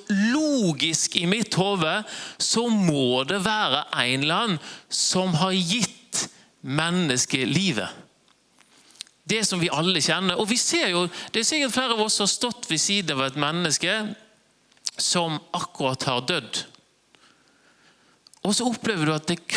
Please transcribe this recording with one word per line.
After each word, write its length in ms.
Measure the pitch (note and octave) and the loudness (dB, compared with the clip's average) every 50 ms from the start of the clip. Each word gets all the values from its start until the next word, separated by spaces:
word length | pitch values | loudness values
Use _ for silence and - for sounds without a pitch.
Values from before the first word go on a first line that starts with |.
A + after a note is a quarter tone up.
| - | -4
logisk 1080 | - G#3 G3 G#3 A3+ B3+ D4+ D#4 D4+ C#4+ B3+ G#3 E3+ D3+ C3 D3+ D#3+ D#3+ - - - - | -2 2 2 2 2 2 2 2 2 2 2 2 2 2 0 0 0 0 -2 -2 -2 0
i 80 | - E3+ | 0 2
mitt 300 | F3+ G3+ A#3 G#3+ - - | 2 2 0 0 0 0
hode 460 | E3 F#3+ G3+ G3+ F#3 D#3 D#3 F3+ G#3+ G#3+ - - - - - - | 2 2 2 2 2 0 0 0 -2 -4 -6 -12 -14 -14 -14 -8
så 300 | - - - - A3 A#3+ A#3+ | -6 -4 0 0 0 2 2
må 540 | A3 G#3 F#3 E3 D3 C#3 C3 B2 B2 B2+ C3 | 2 4 4 4 4 4 2 2 2 2 2
det 140 | C#3+ F#3+ G3+ | 0 -2 -2
være 460 | F#3 A3 G#3+ G#3+ G3+ D3 C3 D3 D3 - - | 0 0 0 0 0 0 0 -2 -2 -2 -2
en 240 | D3 B2 B2 C3 C3+ | 0 0 2 2 0
eller 220 | C#3+ D3+ E3+ G3+ A#3 | 2 2 2 2 2
annen 160 | A3 F3 D3 - - - - - _ - | 0 -2 -4 -6 -12 -16 -18 -12 _ -4
som 400 | - - - - F#3 F#3 F#3+ E3+ D3 | -2 -2 0 0 0 2 2 2 2
har 140 | F#3 F#3+ F#3 | 2 2 2
gitt 720 | F#3+ F3+ E3 G#3 B3 G3 - - - - _ - - - - - - - _ _ _ | 0 0 0 0 0 -2 -4 -6 -14 -12 _ -6 -6 -6 -6 -10 -20 -20 _ _ _
mennesket 880 | - C3 C3+ D3+ D#3+ E3+ F3 F#3 F3 C#3+ B2 B2 - - - C3 B2+ - | -8 -4 -2 0 0 2 0 2 2 2 2 0 0 0 0 0 0 0
livet. 400 | D3+ F3+ G3 F#3 B2 G#2 F#2 - - - - - _ _ _ _ _ _ _ _ _ _ - _ _ - _ _ - - - - _ _ _ | 0 2 2 2 0 -2 -4 -6 -8 -14 -20 -20 _ _ _ _ _ _ _ _ _ _ -20 _ _ -20 _ _ -18 -18 -18 -18 _ _ _
Det 160 | D#3+ G#3 A3+ G#3 | -4 -2 0 0
som 120 | - F#3+ F3 | 0 0 0
vi 120 | E3 E3+ C3+ | 0 0 2
alle 300 | D3 E3 F#3 F#3 D#3 C3+ | 2 0 2 2 2 2
kjenner. 320 | E3 D#3 F3 F#3+ F#3 F3+ | 2 2 2 4 4 4
Og 140 | - G#3+ F#3+ | 4 4 2
vi 80 | B3 A#3 | 0 0
ser 300 | - - E4 E4+ D4 G3 F3 | 0 0 2 2 2 2 2
jo, 140 | F3 F3+ E3+ - - - - - | 2 0 0 -4 -10 -10 -4 -2
det 80 | A3 | 0
er 80 | A3+ - | 0 2
sikkert 240 | D#4 D4+ C#4 B3 G#3 | 2 2 0 2 0
flere 240 | B3+ C4 A#3+ A#3 | 0 0 0 2
av 80 | G#3+ G#3+ | 2 2
oss 140 | G#3+ - - | 2 2 2
som 80 | G3+ | 2
har 80 | F#3+ - | 0 0
stått 340 | - - A#3+ - - - - | 0 -2 -4 -4 -6 -4 -2
ved 140 | E3 D3+ - | 0 0 2
siden 340 | - G3+ G3+ F3+ D#3 D3 | 2 2 0 0 0 0
av 80 | C3 C3+ | 0 -2
et 160 | C3+ C3 D3 | -2 0 0
menneske 560 | D3 D3 D#3+ F3 F3+ D#3 C3+ - E3 F3 G#3 A3 G#3+ G#3 G#3 - - _ _ _ _ _ _ _ _ _ _ _ - - - - | 0 0 0 0 0 0 0 0 0 -2 -2 -2 -4 -6 -8 -12 -16 _ _ _ _ _ _ _ _ _ _ _ -12 -10 -6 -4
som 400 | - - - F3+ E3+ D#3+ D#3 D3 - - - | -2 0 0 0 0 -2 -4 -6 -6 -6 -6
akkurat 500 | C#3+ - - - - C#3+ C3 C3 - - | -6 -6 -6 -6 -2 -2 -2 -2 -2 -2
har 140 | C#3 B2+ B2 C3 D#3+ | -2 -2 -2 -2 -2
dødd. 320 | F3+ D3+ A2 - - - - - - _ _ _ _ _ _ _ - _ - _ _ _ _ _ _ _ _ _ _ _ _ - _ _ _ _ _ _ _ - - _ - | -4 -4 -4 -4 -6 -6 -6 -8 -16 _ _ _ _ _ _ _ -20 _ -20 _ _ _ _ _ _ _ _ _ _ _ _ -20 _ _ _ _ _ _ _ -20 -14 _ -2
Og 80 | G3 G#3 | -2 0
så 160 | - A#3+ B3+ | 0 0 0
opplever 400 | A3 - - A3 G#3 E3 D3+ D3+ | -2 -2 -2 -2 -2 0 0 0
du 60 | D#3 | 0
at 100 | D3+ D#3 | 0 -2
det 120 | - F3 - | -2 -4 -4
er 100 | - - - | -4 -4 -2